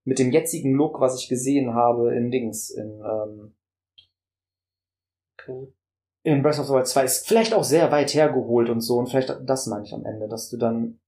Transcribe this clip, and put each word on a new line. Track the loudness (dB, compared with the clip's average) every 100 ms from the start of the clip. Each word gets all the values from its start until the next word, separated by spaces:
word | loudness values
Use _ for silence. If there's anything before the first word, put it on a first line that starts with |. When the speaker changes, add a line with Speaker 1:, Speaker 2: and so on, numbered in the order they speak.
Speaker 1:
mit | -4 0
dem | 4
jetzigen | 2 0 -4 0
Look, | 2 2 2
was | 0 0
ich | -4
gesehen | -4 0 0 0
habe | 2 2 4 2
in | 2 0
Dings, | -2 -4 -8 -10
in, | -10 -12 -12
ähm, | -6 -6 -6 -12 -20 _ _ _ _ _ _ _ _ _ _ _ _ _ _ _ _ _ _ _
Speaker 2:
Okay. | -16 -16 -16 _ _ _ _ _
Speaker 1:
in | 0 2
Breath | 2 0
of | 0
the |
Wild | 0 2
zwei. | 2
Ist | 2 0 2
vielleicht | 2 4
auch | 2
sehr | 2 4 4
weit | 2 2
hergeholt | 2 2 2 2 2 2
und | 0
so, | 0 0
und | 2
vielleicht, | 0 -2 -4
das | -4 -4 -2
meine | -8 -10
ich |
am | -12
Ende, | -10 -8 -8
dass | -8 -10
du | -2
dann, | -2 0 -4 -8